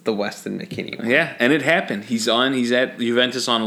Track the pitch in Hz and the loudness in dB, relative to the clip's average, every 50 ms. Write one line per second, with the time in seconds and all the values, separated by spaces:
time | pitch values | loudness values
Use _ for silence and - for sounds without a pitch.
0 | - 117 107 101 101 101 - - - 104 98 95 - - - - 92 - - - | -4 -2 -2 0 -2 -4 -6 -8 -8 -8 -8 -8 -8 -8 -8 -8 -8 -8 -8 -6
1 | 113 113 127 156 165 151 - - 120 127 156 151 135 156 165 190 190 - 120 101 | 0 2 2 2 2 0 -2 0 2 4 4 4 4 2 2 2 0 -2 -6 -6
2 | 104 - 117 113 - 120 110 120 127 135 135 127 120 117 123 123 127 123 - - | -4 -4 -4 -2 0 0 2 2 2 2 2 0 0 2 2 2 2 0 -2 -4
3 | 120 117 117 120 123 123 120 127 - 127 117 113 110 | -2 0 2 2 2 2 0 -4 -2 0 0 0 0